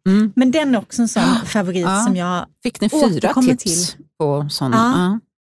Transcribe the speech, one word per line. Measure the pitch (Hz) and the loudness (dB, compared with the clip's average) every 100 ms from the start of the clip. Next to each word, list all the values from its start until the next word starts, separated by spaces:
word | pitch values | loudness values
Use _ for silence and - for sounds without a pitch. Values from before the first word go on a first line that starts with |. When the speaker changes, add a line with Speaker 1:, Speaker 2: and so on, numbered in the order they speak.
| 185 | 0
Speaker 1:
mm. | 202 214 247 | 2 2 2
Speaker 2:
Men | 254 | 2
den | 311 285 | 2 0
är | 233 | 0
också | - - | -2 -2
en | 226 | -2
sån | 202 | 2
Speaker 1:
<gasps> | 262 233 - | 2 0 -2
Speaker 2:
favorit | 214 185 180 | -2 -2 -2
Speaker 1:
Ja. | 175 196 226 | 0 0 0
Speaker 2:
som | 180 | 0
jag | 175 180 - _ | -2 -4 -6 _
Speaker 1:
Fick | 247 - | -8 -2
ni | 208 | 0
fyra | 311 254 | 2 2
Speaker 2:
återkommer | 151 - 262 254 | 2 0 2 2
Speaker 1:
tips | 247 190 170 180 | 0 -2 -4 -6
Speaker 2:
till. | - - - | -10 -20 -6
Speaker 1:
på | 151 143 147 | -2 -2 -4
såna? | - 135 220 | -4 0 2
Speaker 2:
Ja. | 240 262 180 220 - _ | 2 0 0 -2 -8 _